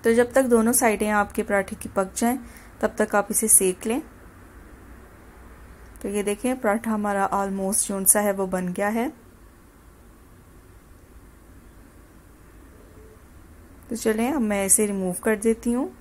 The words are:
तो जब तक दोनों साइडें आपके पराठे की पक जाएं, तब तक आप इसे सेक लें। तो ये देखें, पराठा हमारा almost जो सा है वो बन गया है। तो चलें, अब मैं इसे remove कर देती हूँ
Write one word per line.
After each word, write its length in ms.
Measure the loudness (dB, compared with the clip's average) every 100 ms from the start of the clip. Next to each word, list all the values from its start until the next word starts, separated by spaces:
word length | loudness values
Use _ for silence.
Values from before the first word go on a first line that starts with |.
तो 80 | 4
जब 200 | 4 4
तक 120 | 2 4
दोनों 260 | 4 4
साइडें 360 | 4 2 2 2
आपके 320 | 2 0 -2
पराठे 340 | 0 0 -2 -8
की 120 | -4
पक 240 | -4 -2 0
जाएं, 220 | 0 -2 -8 -20 -20 -4
तब 140 | -4 0
तक 160 | 2
आप 140 | 2 0
इसे 180 | -2 4
सेक 380 | 4 4 -2 -4
लें। 140 | -4 -6 -18 -20 -20 -20 -20 -20 -20 -20 -20 -20 -20 -20 -20 -20 -20 -20 -20 -20 -10
तो 60 | -6
ये 140 | -4
देखें, 380 | -2 -2 -2 -2
पराठा 300 | 0 0 0
हमारा 380 | -2 -2 0 0
almost 560 | 0 -2 -2 -2 -2 -2
जो 160 | -2
सा 160 | 2 2
है 120 | 2
वो 140 | 0 -2
बन 240 | -2 -4
गया 160 | -2 -2
है। 180 | -2 -4 -6 -20 -20 -20 -20 -20 -20 -20 -20 -20 -20 -20 -20 -20 -20 -20 -20 -20 -20 -20 -20 -20 -20 -20 -20 -20 -20 -20 -20 -20 -20 -20 -20 -20 -20 -20 -20 -20 -20 -20 -20 -20 -20 -20 -20 -20 -20 -10
तो 60 | -4
चलें, 360 | -2 0 0
अब 80 | 0
मैं 240 | 0 0 2
इसे 200 | 2 2
remove 280 | 0 -4 -2
कर 120 | -2 0
देती 340 | 0 0 -2
हूँ 140 | -2 -4 -8